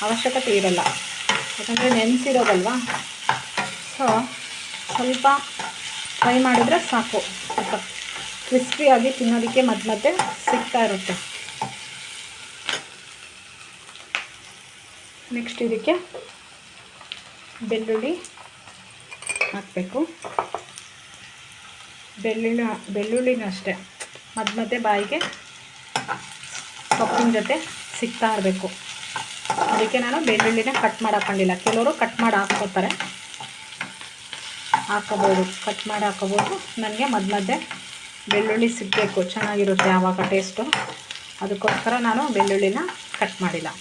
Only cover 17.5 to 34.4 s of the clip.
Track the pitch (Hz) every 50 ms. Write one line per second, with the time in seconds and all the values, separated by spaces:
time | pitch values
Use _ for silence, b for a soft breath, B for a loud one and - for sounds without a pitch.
17.5 | - - 233 202 226 220 220 220 226 220 226 285 349 359 - - - - - -
18.5 | - - - - - - - - - - - - - - - - - - - -
19.5 | - 202 190 - - 185 185 185 - 262 320 - - - - - - - - -
20.5 | - - - - - - - - - - - - - - - - - - - -
21.5 | - - - - - - - - - - - - - 208 196 226 220 220 226 226
22.5 | 233 233 240 220 214 185 - - 196 208 208 214 233 247 254 254 254 233 220 196
23.5 | 185 - - 196 185 185 - - - - - - - - - - - 226 220 208
24.5 | 208 226 226 202 247 240 233 214 208 202 208 208 277 320 - - - - - -
25.5 | - - - - - - - - - - - - - - - - - - - -
26.5 | - - - - - - - - - - 226 208 - - 240 233 226 214 196 -
27.5 | 269 320 - - - - - - - - - 233 - - 240 220 220 208 190 190
28.5 | 185 185 190 185 - - - - - - - - - - - - - - - -
29.5 | - - - - - - 220 214 - 247 240 240 262 320 320 240 214 214 214 220
30.5 | 226 226 220 262 269 233 - 220 - - 226 220 208 202 196 - 196 190 190 185
31.5 | 180 180 - 220 220 226 233 277 311 - 233 233 233 - 233 226 214 196 202 196
32.5 | - - 208 196 190 190 185 - - - - - - - - - - - - -
33.5 | - - - - - - - - - - - - - - - - - -